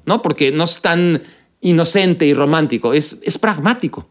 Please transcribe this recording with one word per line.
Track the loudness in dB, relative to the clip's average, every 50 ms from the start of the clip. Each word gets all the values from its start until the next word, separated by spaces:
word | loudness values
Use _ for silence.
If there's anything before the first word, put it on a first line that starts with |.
| -4
¿no? | -2 -2 -2
Porque | 0 -2 -2 0 0 0
no | 0 0 -2
es | -2 -2 -2
tan | -2 0 0 2 2 2 0 -2 -4 -8 -20 _ _ _ _ _
inocente | 0 2 2 2 2 2 0 0 2 2 2 2 2 2
y | 2
romántico, | 2 2 2 2 2 0 0 -2 -2 -2 0 0
es, | 0 0 -2 -6 -8 -6
es | -6 -6 -2
pragmático, | 0 -2 0 0 0 -2 -2 -2 -4 -8 -8 -10 -18 -14